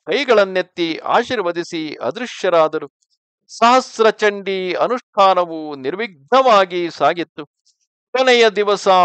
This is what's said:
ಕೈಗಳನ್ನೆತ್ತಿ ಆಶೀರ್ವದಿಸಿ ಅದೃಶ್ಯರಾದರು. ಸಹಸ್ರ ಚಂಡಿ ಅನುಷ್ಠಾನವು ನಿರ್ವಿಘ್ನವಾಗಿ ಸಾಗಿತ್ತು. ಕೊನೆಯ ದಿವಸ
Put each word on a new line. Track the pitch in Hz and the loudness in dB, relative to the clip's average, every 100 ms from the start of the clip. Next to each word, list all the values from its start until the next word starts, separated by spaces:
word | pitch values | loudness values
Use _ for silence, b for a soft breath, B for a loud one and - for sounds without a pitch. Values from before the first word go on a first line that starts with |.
| - | -6
ಕೈಗಳನ್ನೆತ್ತಿ | 214 269 208 196 185 175 - 165 156 | -4 2 2 2 -2 -6 -6 -6 -6
ಆಶೀರ್ವದಿಸಿ | - 180 240 247 175 170 170 170 156 - | -2 -2 -2 -4 -4 -6 -8 -10 -10 -8
ಅದೃಶ್ಯರಾದರು. | 113 190 240 - 190 170 156 156 143 _ _ _ _ _ _ | -8 -6 -12 -4 0 2 2 -2 -10 _ _ _ _ _ _
ಸಹಸ್ರ | - 233 254 254 - 220 | 0 4 4 0 0 0
ಚಂಡಿ | 208 214 202 196 190 185 | 2 -2 -2 -6 -6 -4
ಅನುಷ್ಠಾನವು | 165 165 240 - - 190 180 175 160 151 139 | -2 -2 -4 -6 2 2 2 -2 -6 -10 -8
ನಿರ್ವಿಘ್ನವಾಗಿ | 131 185 226 156 139 254 262 202 190 175 170 | -8 -6 -10 -12 _ 2 4 4 2 -2 -6
ಸಾಗಿತ್ತು. | - 143 175 160 - 147 _ _ _ _ _ _ 254 | -2 0 0 -8 -12 -20 _ _ _ _ _ _ -2
ಕೊನೆಯ | 262 240 226 | 2 4 4
ದಿವಸ | 196 202 196 196 185 | 2 -2 0 2 4